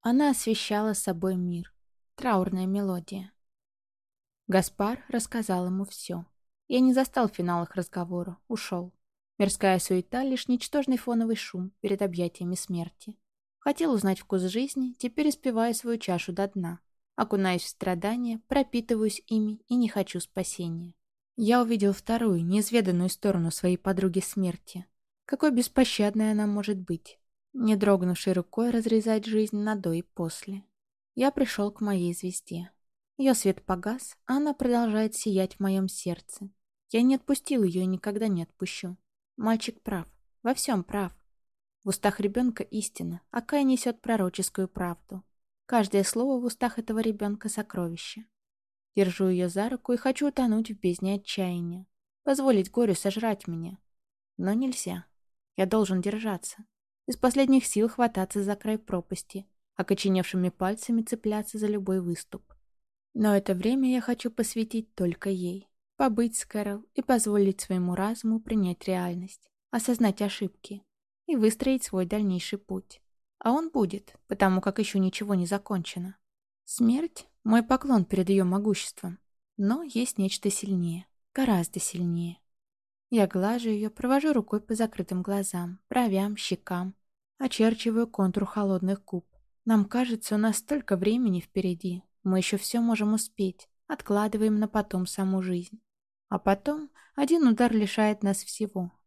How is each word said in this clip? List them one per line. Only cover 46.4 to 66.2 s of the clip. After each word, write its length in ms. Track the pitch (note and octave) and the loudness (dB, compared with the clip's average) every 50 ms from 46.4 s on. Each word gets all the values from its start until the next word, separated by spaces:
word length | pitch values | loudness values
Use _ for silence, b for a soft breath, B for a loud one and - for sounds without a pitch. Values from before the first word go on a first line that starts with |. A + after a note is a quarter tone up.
в 40 | A#3+ | -2
устах 340 | A#3+ A#3 _ B3+ - - - | -4 -4 _ -4 -4 -4 -6
этого 220 | A3 - A3 A3 | -6 -4 -2 -2
ребенка — 480 | A3+ A3+ G#3+ G#3 G#3 G3+ G#3 G#3+ - G#3+ | 0 -2 -2 -2 -4 -4 -4 -4 -6 -8
сокровище. 760 | - - G#3 _ - F#3 F3 E3+ E3+ E3+ - - - A3 A3 _ _ _ _ _ _ _ _ _ _ _ _ _ _ | -6 -6 -8 _ -6 -6 -4 -4 -6 -10 -12 -14 -14 -16 -18 _ _ _ _ _ _ _ _ _ _ _ _ _ _
Держу 320 | G3+ G3 F#3 E3+ - G3 | 2 2 2 2 0 0
ее 200 | F#3 F#3 F3+ F3+ | 2 2 2 0
за 220 | F3 F3 F#3+ G#3 A#3+ | 0 0 -2 -2 -2
руку 240 | C4 B3 _ - B3 | -4 -6 _ -2 -2
и 40 | |
хочу 300 | A#3 - C4+ C4 - D4 | 0 0 -2 0 0 -2
утонуть 440 | C#4+ C#4+ - B3+ A#3+ G#3+ A3 A3+ - | -2 0 2 2 2 2 0 0 -4
в 80 | G#3+ - | -6 -2
бездне 360 | - F3+ F3 - F#3 F#3+ G3+ | -2 -2 0 0 -2 -2 -2
отчаяния. 680 | G3+ G3+ - - - F#3+ F3+ F3 F3 E3+ E3+ F3 F3+ F#3+ _ _ _ _ _ _ _ _ | -4 -4 -6 -4 -2 -2 -2 -2 -4 -6 -6 -8 -10 -14 _ _ _ _ _ _ _ _
Позволить 480 | C#4+ C#4 C#4 C4+ C4+ A#3+ G3 F#3 - | 0 2 4 4 4 4 4 2 2
горю 240 | - A#3+ A#3+ G#3 F3+ | 0 2 2 2 2
сожрать 520 | - - G3 G3 A3 A3+ A3+ G3+ G3+ - | 2 0 -2 -2 0 -2 -2 -2 -2 -6
меня. 300 | - E3 E3 E3 F3 F#3+ - _ _ _ _ _ _ _ _ _ _ _ | -8 -8 -8 -8 -10 -12 -16 _ _ _ _ _ _ _ _ _ _ _
Но 160 | - F3 F#3+ G#3 | -4 -2 0 0
нельзя. 520 | A#3 C4 C4 B3 - - F#3 F3+ F3 - _ _ _ _ _ _ _ _ _ _ | 0 0 -2 -4 -4 -6 -6 -8 -8 -12 _ _ _ _ _ _ _ _ _ _
Я 120 | - F#3+ | -2 0
должен 340 | F#3 A3 A3 G#3 F#3 F#3 F#3 | 2 4 2 2 2 2 0
держаться. 640 | F3 G3 G#3 A3 A3+ A3 F#3+ F3 - - - - G#3+ _ _ _ _ _ _ _ _ | 0 -2 -4 -2 -4 -4 -4 -4 -8 -12 -14 -16 -20 _ _ _ _ _ _ _ _
Из 120 | - A#3+ | -10 -4
последних 480 | - - B3+ B3 C4+ C#4 C4 C4+ C4 - | 2 2 4 6 6 6 8 6 6 6
сил 240 | - - G#3 G#3+ A#3 | 4 2 2 2 2
хвататься 540 | - - A#3+ A#3 A#3 F#3+ F#3 - - G#3 G3 | 4 2 0 2 2 -2 -4 -2 -2 -2 -2
за 120 | G3 G#3 | -2 -4
край 220 | G3+ - G#3+ A3 | -2 -2 -4 -4
пропасти, 680 | G#3+ G#3+ - G3 F3 F3 _ F#3+ - - _ - F#3+ G3 _ _ _ _ _ _ | -4 -4 -4 -4 -4 -4 _ -8 -10 -10 _ -12 -12 -12 _ _ _ _ _ _
окоченевшими 720 | - F3+ - G3 F#3+ - G3 F#3 F#3 F3 - - F#3 F3+ F3+ | -6 0 0 0 2 2 2 2 2 0 0 0 0 0 0
пальцами 520 | - _ F#3 F#3 G#3+ A3 - - A#3 A3+ | 0 _ -2 -2 -2 -4 -2 0 0 0
цепляться 560 | A3+ - A#3+ A3+ - G#3+ G#3+ G#3+ G#3 - - | 0 -2 -6 -4 -2 -2 -2 -2 -4 -6 -6
за 100 | G#3+ G#3+ | -4 -2
любой 320 | G#3 G#3 G#3 F#3+ F#3+ F#3+ F#3+ | -2 -2 -2 0 0 0 0
выступ. 540 | F3+ F3 E3+ - - _ - - _ _ - _ _ _ _ _ _ _ _ _ _ _ _ | 0 -2 -4 -6 -8 _ -16 -18 _ _ -20 _ _ _ _ _ _ _ _ _ _ _ _
Но 220 | A3+ G#3+ G#3+ G3+ | 2 4 4 4
это 180 | G3 G3 - F#3+ | 4 4 2 -2
время 380 | F3+ F#3 A3 B3+ C4+ C4 B3+ | 0 2 0 2 2 2 2
я 80 | B3+ B3+ | 2 0
хочу 320 | A#3 - B3 A#3+ - A#3+ | 0 -2 -4 -2 -4 -6
посвятить 640 | A3+ - A3+ - - A3+ A3 A3 - A3+ A3 _ _ | -2 -2 -4 -2 -2 -4 -4 -2 -4 -6 -6 _ _
только 340 | - F#3 F3 E3+ - - G3 | -2 -2 -2 -2 -2 -4 -4
ей. 380 | G3 F#3 F3+ F3 F3 G3 - _ _ _ _ _ _ | -4 -2 -4 -6 -6 -8 -14 _ _ _ _ _ _
Побыть 400 | - C#4 C4 G#3+ A3+ | 2 2 2 4 2